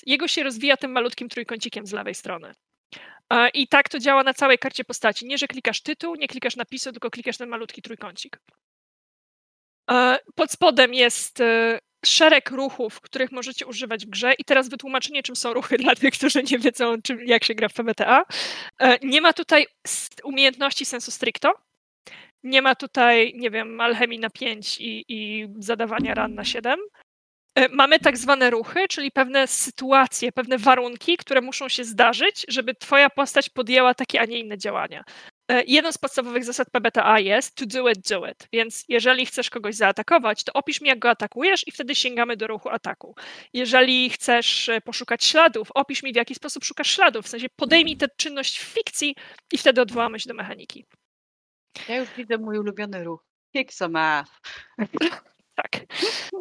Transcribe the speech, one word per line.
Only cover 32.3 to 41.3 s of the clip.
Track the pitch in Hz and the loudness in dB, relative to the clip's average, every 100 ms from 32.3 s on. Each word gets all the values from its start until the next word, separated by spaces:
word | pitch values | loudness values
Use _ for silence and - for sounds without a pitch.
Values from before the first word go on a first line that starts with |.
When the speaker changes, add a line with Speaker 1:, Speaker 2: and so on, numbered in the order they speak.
| - - | 0 -6
Speaker 1:
żeby | 254 233 - | -4 -4 -8
twoja | - 277 285 | 2 6 6
postać | 277 277 294 - | 4 0 0 0
podjęła | - 226 254 254 | -4 2 4 4
takie, | 247 269 247 | 2 -2 -2
a | 226 | -2
nie | 240 | -4
inne | 220 208 | -10 -8
działania. | 202 196 - 151 - - - _ - | -6 -6 -6 -10 -18 -20 -20 _ 0
E, | 254 | 0
jedną | 240 294 330 | 4 4 4
z | - | -4
podstawowych | 277 277 247 240 | -4 -4 -4 -4
zasad | 233 247 247 | -4 -4 -2
P | 247 | 0
B | 226 | 0
T | 240 | 2
A | 214 220 | 4 4
jest | 196 214 - - | 4 0 0 -8
„to | 226 | -6
do | 254 247 | -2 0
it, | 202 - | 0 -2
do | 196 - | -4 -4
it”. | - - | -12 -6
Więc | 226 226 - - | -4 -4 -6 -2
jeżeli | 233 233 254 254 | 2 4 2 0
chcesz | - 233 | -4 -6
kogoś | 240 202 214 | -6 -8 0
zaatakować, | 202 196 - 339 247 262 | 2 2 2 2 2 -2
to | - | -2
opisz | 277 285 285 | -2 -2 -2
mi, | 294 | 0
jak | 254 | 2
go | 240 | 2
atakujesz | 233 208 | 0 -2